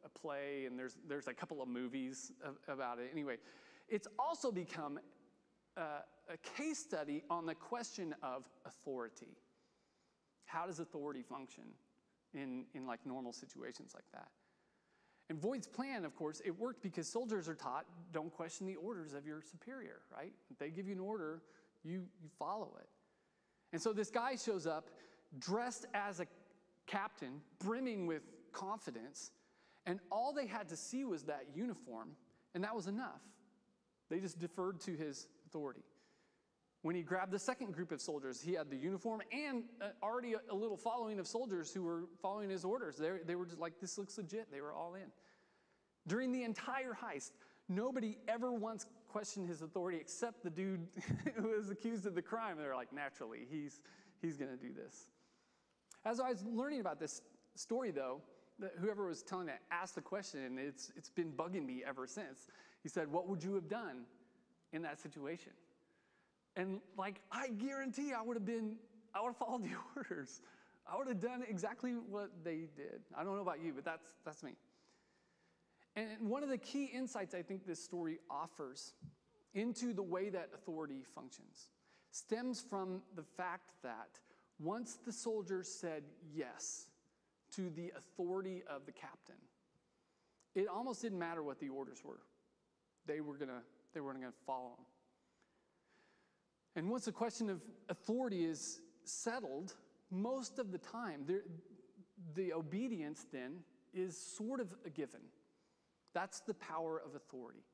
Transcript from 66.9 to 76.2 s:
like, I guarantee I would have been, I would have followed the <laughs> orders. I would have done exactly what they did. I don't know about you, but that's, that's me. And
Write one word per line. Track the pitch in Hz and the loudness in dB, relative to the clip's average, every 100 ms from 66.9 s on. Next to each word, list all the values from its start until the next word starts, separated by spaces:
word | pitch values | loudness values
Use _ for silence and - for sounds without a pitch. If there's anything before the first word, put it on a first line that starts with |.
| 196 | -2
like, | 196 196 - | -2 -2 -4
I | 233 262 | 0 0
guarantee | 214 254 277 269 233 285 | 2 2 2 0 2 2
I | 247 | 2
would | 226 233 | 2 2
have | 202 | 4
been, | 233 214 226 - - - | 4 2 -2 -10 -20 -4
I | 196 | 2
would | 233 | 2
have | 240 | 2
followed | 233 247 | 2 2
the | 190 - | 2 0
<laughs> | - - | -4 -4
orders. | 220 170 131 - - - - - - | -2 -2 -2 -8 -16 -20 -20 -18 -4
I | 196 | 0
would | 262 | 2
have | 214 | 2
done | 220 247 240 | 2 0 0
exactly | 196 196 247 247 | 2 0 0 0
what | 240 226 202 202 180 | 0 0 -2 -2 -4
they | 165 160 165 147 | -2 0 -2 -6
did. | 139 - - - | -6 -6 -8 -2
I | |
don't | 180 | 0
know | 196 | 2
about | 185 156 | 2 2
you, | 165 | 0
but | 135 | 0
that's, | 147 160 - - | -2 -4 -6 -12
that's | - 156 | -10 -8
me. | 147 - _ _ - - _ _ _ _ _ _ _ _ - - | -10 -10 _ _ -20 -20 _ _ _ _ _ _ _ _ -6 -2
And | 220 220 | -2 0